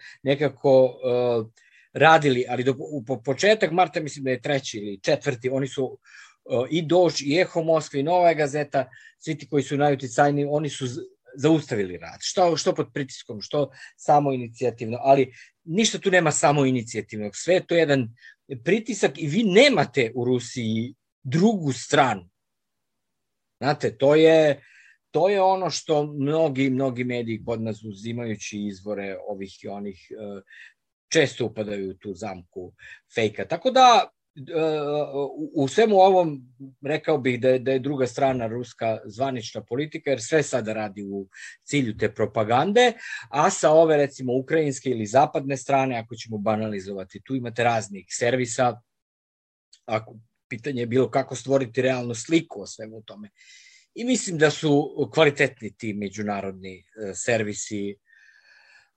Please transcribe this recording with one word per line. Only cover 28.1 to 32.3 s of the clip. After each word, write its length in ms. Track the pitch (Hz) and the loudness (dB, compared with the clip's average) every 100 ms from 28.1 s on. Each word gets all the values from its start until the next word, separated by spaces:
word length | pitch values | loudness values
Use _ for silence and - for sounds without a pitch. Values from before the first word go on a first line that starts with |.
| 120 117 107 - 104 | -8 -8 -8 -10 -8
izvore 580 | 104 95 101 101 98 92 98 | -8 -10 -10 -8 -8 -10 -10
ovih 360 | 98 98 - | -12 -12 -14
i 40 | 107 | -14
onih, 400 | 101 101 95 - | -12 -12 -14 -16
e, 300 | 110 104 98 - - - _ _ _ - | -16 -14 -14 -18 -20 -20 _ _ _ -4
često 360 | 160 135 - 110 | 0 0 -2 -8
upadaju 460 | 110 104 101 95 | -6 -8 -8 -8
u 20 | |
tu 200 | 92 107 | -10 -14
zamku 600 | 87 104 | -12 -12